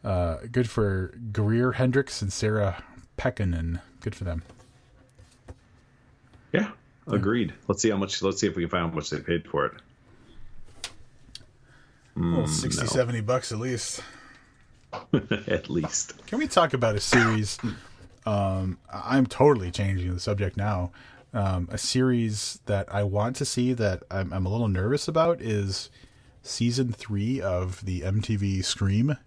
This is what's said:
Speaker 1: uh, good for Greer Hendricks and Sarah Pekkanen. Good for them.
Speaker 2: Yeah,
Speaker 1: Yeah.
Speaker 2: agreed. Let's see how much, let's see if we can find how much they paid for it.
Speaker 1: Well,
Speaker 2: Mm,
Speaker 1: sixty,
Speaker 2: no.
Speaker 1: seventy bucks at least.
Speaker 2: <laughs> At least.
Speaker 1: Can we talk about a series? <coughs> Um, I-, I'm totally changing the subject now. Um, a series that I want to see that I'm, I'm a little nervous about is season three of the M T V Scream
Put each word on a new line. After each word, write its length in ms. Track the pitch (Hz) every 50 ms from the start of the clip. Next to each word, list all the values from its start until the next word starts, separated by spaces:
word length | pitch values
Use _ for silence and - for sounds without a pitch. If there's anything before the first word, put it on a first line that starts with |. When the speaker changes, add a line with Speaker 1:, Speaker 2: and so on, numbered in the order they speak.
Speaker 1:
uh, 360 | - - - 87 87 85 82 - - 117
good 180 | 117 127 123 110
for 460 | - 120 107 101 98 95 92 - - 113 120 113
Greer 400 | 101 113 104 104 110 117 123 127
Hendricks 480 | 120 - 131 127 123 135 135 - - -
and 100 | 104 98
Sarah 500 | - - - 107 107 107 101 95 92 - - - - - - _ _ -
Pekkanen. 640 | - - - - 104 90 85 80 80 82 82 78 - - - -
Good 140 | - 113 -
for 100 | - 92
them. 180 | 87 82 82 - - - - - - _ - _ _ _ - - _ _ - - _ - _ _ - - - _ _ - _ _ _ _ _ _ _ - _ _ _ - - - _
Speaker 2:
Yeah, 180 | - 180 214 - - - _ _ _ _ _ -
Speaker 1:
Yeah. 60 | 107
Speaker 2:
agreed. 380 | 101 92 98 113 120 107 85 - - - -
Let's 120 | 98 -
see 80 | - 110
how 60 | 104 98
much, 240 | 98 95 - -
let's 180 | 98 98 92 -
see 60 | -
if 100 | 98 82
we 60 | 92 85
can 60 | 78
find 180 | - 90 85 82
how 40 | 82
much 160 | 78 76 -
they 100 | 76 71
paid 260 | - - 87 85 -
for 200 | - - 73 71
it. 60 | - - - - - - _ _ - - - - - - - - - - - - - - - - - - - - - - - - - - - - - _ _ - - - - - _ _ _ _ _ _
Speaker 1:
Well, 260 | - 85 85 85 85 78
Speaker 2:
Mm, 40 | 76
Speaker 1:
sixty, 340 | 78 - - 78 - -
Speaker 2:
no. 40 | 131
Speaker 1:
seventy 340 | 113 - 127 123 120 120 113
bucks 300 | 107 107 123 131 - -
at 80 | 117 107
least. 420 | 120 131 123 113 - - - - - - - - - - - - - _ _ _ - _ - _ _ _
Speaker 2:
<laughs> 200 | - - - - - 101 - - 110 104 - -
At 200 | - - - -
least. 560 | - 85 78 76 - - - - - - - -
Speaker 1:
Can 100 | - 254
we 80 | 311
talk 260 | 269 - - 165 151 -
about 200 | 127 120 113 107
a 40 | 101
series? 580 | - - - 123 117 113 113 110 107 104 - - -
<coughs> 40 | 113 - - - - - - - - - - -
Um, 520 | 110 104 101 98 95 95 95 95 92 90 - _ -
I-, 280 | - 98 - - 123 135
I'm 80 | 127
totally 440 | 110 - - 131 147 143 113 92 87
changing 440 | - - 101 98 98 92 87 90 90
the 40 | 87
subject 380 | - - 104 101 104 92 -
now. 360 | - 101 107 104 90 90 90 - - - - - - - _ -
Um, 340 | 110 101 95 92 90 87 87
a 60 | -
series 800 | - - - - 127 127 131 123 120 117 110 107 104 - - - - _
that 260 | - 104 98 98 -
I 120 | - 101
want 340 | 104 98 98 101 104 120 127
to 80 | - 143
see 300 | - - 127 123 127 127
that 280 | 120 110 98 92 95 - -
I'm, 220 | - 98 95 85
I'm 140 | - 95 92
a 20 | 92
little 200 | 104 117 120 110
nervous 380 | 95 92 92 110 139 143 - -
about 340 | 156 160 160 170 170 -
is 480 | - 113 107 104 101 98 95 - - - - - - - - - - - - -
season 480 | - - - - 117 120 120 131 131 123 110
three 480 | - - - 104 101 101 117 131 135
of 420 | 90 98 90 90 92 92 90 - 101
the 180 | 98 92 92
M 200 | 76 95 98 110
T 140 | 107 - 113
V 260 | 98 101 98 95 92
Scream 560 | 92 - - - 101 95 98 107 120 147 147 - -